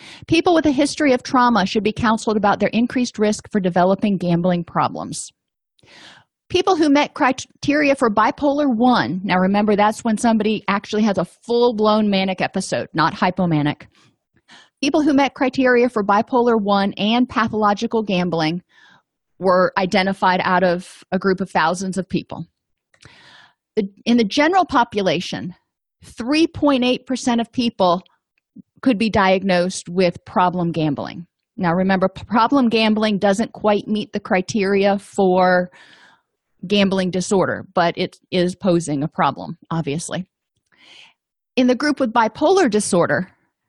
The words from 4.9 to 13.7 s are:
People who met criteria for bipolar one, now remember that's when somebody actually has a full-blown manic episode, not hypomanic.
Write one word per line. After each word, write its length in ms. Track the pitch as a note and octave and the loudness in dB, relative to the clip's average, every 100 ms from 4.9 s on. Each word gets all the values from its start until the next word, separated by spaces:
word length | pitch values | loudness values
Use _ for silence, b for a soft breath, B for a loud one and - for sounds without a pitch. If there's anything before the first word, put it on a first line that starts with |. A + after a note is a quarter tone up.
| - - - - _ _ _ _ _ B B B B B _ - | -4 -10 -12 -14 _ _ _ _ _ B B B B B _ -4
People 260 | F4 F#4 F4 | -2 0 2
who 140 | D4+ | 4
met 240 | C#4+ C#4 | 2 0
criteria 800 | - C#4+ C4+ - _ - D4 C#4+ C4+ | 0 0 0 -8 _ -2 0 2 2
for 180 | A#3+ | 0
bipolar 520 | G#3 A3 - C#4+ C#4+ D4 | 2 0 0 -2 0 0
one, 520 | A3 B3+ A3+ A#2+ F3+ | 2 2 2 0 -4
now 120 | F#3 F3+ | -2 0
remember 380 | F#3 G3+ G#3+ | 2 2 2
that's 300 | G#3 G#3 A3+ | 2 2 0
when 140 | A#3+ G#3+ | -4 0
somebody 440 | A#3 A3+ G#3+ G#3+ - | 0 0 0 -4 -4
actually 340 | G3 - G#3+ | -4 -2 0
has 160 | A3 F#3 | 0 0
a 60 | |
full-blown 840 | E3+ _ - A#3+ A#3+ G#3+ G#3+ G#3+ G#3+ | -4 _ -4 0 2 2 2 2 2
manic 300 | G3 F#3+ F#3 | 0 -2 -2
episode, 460 | D3 F#3+ - A#2+ - | -4 -4 -4 -6 -4
not 220 | D#3+ D#3 | 0 0
hypomanic. 720 | - F#3+ F#3 F3+ D3+ D3 | 0 -2 0 0 0 -2